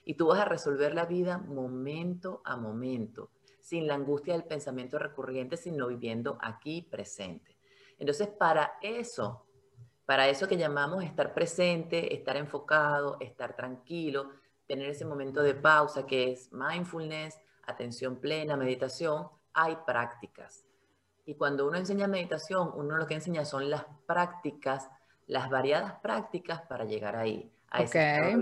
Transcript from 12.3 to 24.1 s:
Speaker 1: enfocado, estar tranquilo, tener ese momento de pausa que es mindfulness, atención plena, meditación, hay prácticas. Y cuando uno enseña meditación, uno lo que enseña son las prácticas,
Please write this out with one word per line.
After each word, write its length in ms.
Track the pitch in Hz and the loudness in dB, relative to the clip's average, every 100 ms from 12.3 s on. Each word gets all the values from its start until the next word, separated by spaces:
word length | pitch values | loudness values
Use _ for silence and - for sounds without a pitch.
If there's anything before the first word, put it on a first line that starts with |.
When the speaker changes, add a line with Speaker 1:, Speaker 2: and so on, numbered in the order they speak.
| 139 | -4
Speaker 1:
enfocado, 800 | 147 143 - 156 147 147 143 - | -4 -4 4 4 6 2 0 -4
estar 340 | 123 - 120 - | -8 -8 -8 -8
tranquilo, 720 | 127 127 - 170 156 139 139 139 _ _ - | -10 -10 -8 -4 -2 -2 -4 -12 _ _ -6
tener 220 | 135 139 | -4 -4
ese 160 | 143 160 | -6 -6
momento 360 | 143 135 139 | -6 -2 4
de 140 | 143 139 | 4 6
pausa 500 | 151 151 147 139 135 | 8 8 6 0 0
que 260 | 131 127 | 2 2
es 200 | 127 - | -2 -8
mindfulness, 840 | 127 143 175 175 165 156 156 156 - _ _ - | -6 -4 -4 -4 -6 -6 -6 -8 -14 _ _ -10
atención 520 | - 120 117 127 123 | -8 -8 -4 -6 -4
plena, 380 | 147 156 151 139 | -2 -2 -2 0
meditación, 720 | 127 123 131 - 165 151 170 - _ | 0 0 -2 -2 0 0 -4 -16 _
hay 220 | 160 160 160 - | 2 2 0 -2
prácticas. 800 | 120 120 - 104 - - - _ _ _ _ _ _ - | 0 -2 -6 -16 -18 -20 -20 _ _ _ _ _ _ -10
Y 100 | 147 | 0
cuando 320 | 143 139 139 | 2 4 2
uno 100 | 175 | 2
enseña 300 | 196 196 196 | 0 2 2
meditación, 640 | 190 175 156 - 185 165 - | 0 0 -4 0 0 0 -2
uno 220 | 147 160 | -2 0
lo 100 | 156 | 0
que 80 | 156 | -2
enseña 300 | 180 165 147 | -2 -2 -2
son 240 | 135 143 | -2 0
las 140 | 143 - - | -2 -4 -8
prácticas, 800 | - | 0